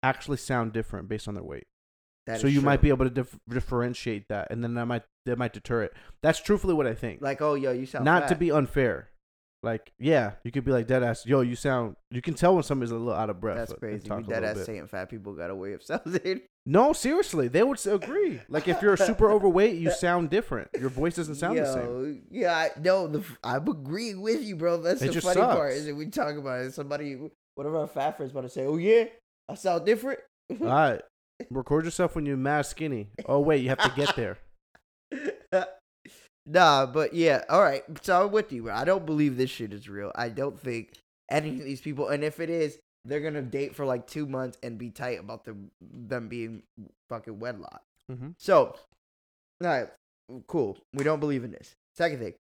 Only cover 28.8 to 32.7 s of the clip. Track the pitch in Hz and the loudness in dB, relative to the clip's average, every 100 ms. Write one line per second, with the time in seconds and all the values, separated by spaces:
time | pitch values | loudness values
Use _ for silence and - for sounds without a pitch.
28.8 | 180 226 226 - _ _ - 208 190 170 | 6 6 4 -6 _ _ -16 -6 -2 0
29.8 | 170 220 262 277 - _ _ 240 196 135 | 2 2 0 -6 -10 _ _ -6 2 4
30.8 | 151 117 - _ _ _ 135 127 127 147 | 4 2 -6 _ _ _ -8 -8 0 0
31.8 | 160 - 175 - 147 135 135 147 143 | 0 0 0 0 -2 0 0 0 -2